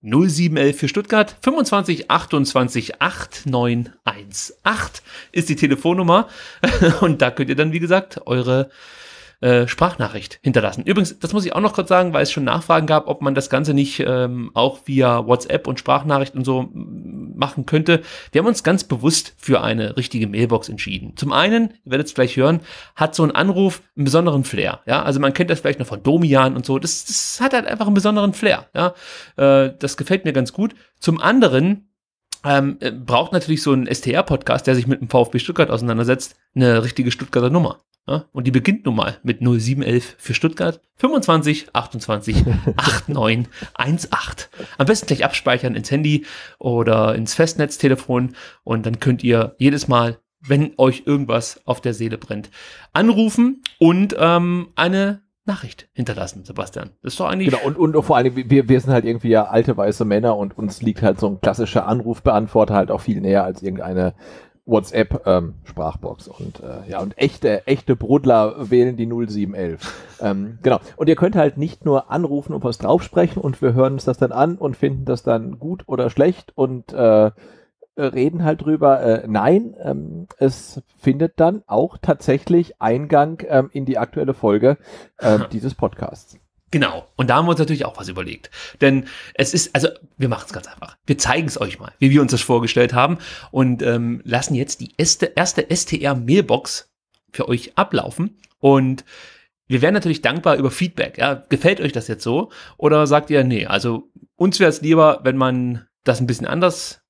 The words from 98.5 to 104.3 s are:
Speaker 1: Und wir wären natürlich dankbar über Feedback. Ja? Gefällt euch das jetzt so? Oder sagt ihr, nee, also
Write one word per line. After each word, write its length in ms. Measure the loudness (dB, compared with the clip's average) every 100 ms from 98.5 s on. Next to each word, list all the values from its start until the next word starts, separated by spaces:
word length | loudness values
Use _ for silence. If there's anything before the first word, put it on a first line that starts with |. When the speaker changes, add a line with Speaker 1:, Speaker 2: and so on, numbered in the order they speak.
| _
Speaker 1:
Und 460 | 4 4 2 -4 -10 -20 -20 -20 _ _ _
wir 120 | 0
wären 140 | 2
natürlich 280 | 2 0 -2
dankbar 340 | -2 0 0 2
über 140 | 0
Feedback. 480 | -2 -6 -4 -6 -2
Ja? 240 | -4 -4 -4
Gefällt 320 | 0 2 0
euch 120 | -2
das 160 | -4 -8
jetzt 140 | -8
so? 280 | -2 -2 -2 -10 -20 _
Oder 300 | 2 4 4
sagt 220 | 2 2
ihr, 120 | 2
nee, 240 | 2 0 -2
also 440 | -2 -2 -6 -8 -20 -20